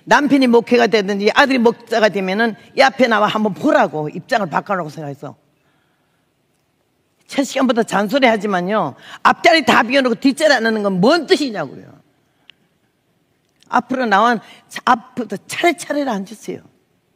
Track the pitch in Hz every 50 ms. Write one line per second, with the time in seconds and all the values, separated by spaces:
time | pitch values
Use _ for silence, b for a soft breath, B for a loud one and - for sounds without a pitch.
0 | b 165 214 254 294 262 269 277 262 247 233 233 - - 240 240 233 214 226 214
1 | 196 190 208 196 202 208 - 254 285 254 269 254 220 233 233 - - - 226 233
2 | 220 208 165 196 190 185 185 214 233 226 202 B B B B - 269 269 - -
3 | 254 233 226 202 214 196 - 214 214 214 175 - 160 302 311 285 226 170 135 156
4 | 151 151 - 170 - - 262 226 196 156 - - - - 202 180 165 151 139 160
5 | 151 143 139 - - 135 113 _ _ _ _ _ _ _ _ _ _ _ _ _
6 | _ _ _ _ _ _ _ _ _ _ _ _ _ _ _ _ _ _ _ _
7 | _ _ _ _ _ _ - 262 285 - - 262 269 233 247 233 208 - - 190
8 | 208 196 226 277 262 233 220 214 180 214 196 180 175 185 214 214 175 139 117 B
9 | B B B B B - 247 - - 359 330 320 247 - 214 240 262 214 254 277
10 | 262 247 220 - - 277 247 - 294 311 277 233 226 226 220 214 202 202 190 180
11 | 185 247 330 349 277 - 370 285 294 262 208 185 151 127 - - 92 - - _
12 | _ _ _ _ _ _ _ _ _ _ _ _ _ _ _ _ _ _ _ _
13 | _ _ _ _ _ _ _ _ _ _ _ _ _ - - 247 240 - 254 254
14 | 254 220 196 190 226 247 240 185 B B B B B B - - - - 247 226
15 | - - - - 226 214 208 180 _ - - - - 349 330 - - - 294 294
16 | 285 269 220 196 196 - 220 - - - 180 - - _ _ _ _ _ _ _
17 | _ _ _